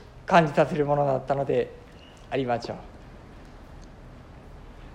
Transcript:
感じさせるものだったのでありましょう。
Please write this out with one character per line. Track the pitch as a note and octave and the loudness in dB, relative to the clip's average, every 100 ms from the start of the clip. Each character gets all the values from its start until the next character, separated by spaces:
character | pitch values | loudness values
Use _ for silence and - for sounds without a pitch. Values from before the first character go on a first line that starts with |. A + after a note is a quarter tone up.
| - - - | -18 -18 6
感 | F#3 D#3+ | 6 8
じ | |
さ | C#3+ C#3+ | 4 4
せ | |
る | D#3+ | 4
も | C#3+ D3 | 4 4
の | C#3+ | 4
だ | C3 | 2
っ | |
た | C3 C#3 | 2 0
の | |
で | C3+ C3 - - - - - - - | 2 2 0 -4 -18 -20 -20 -20 -4
あ | B2+ | -2
り | |
ま | B2+ A#2 | 0 0
し | - | -2
ょ | |
う。 | - - - - - - - - - - - - - - - - - - - - - - | -8 -10 -16 -18 -18 -18 -18 -18 -18 -18 -16 -16 -18 -18 -18 -18 -18 -18 -18 -16 -16 -16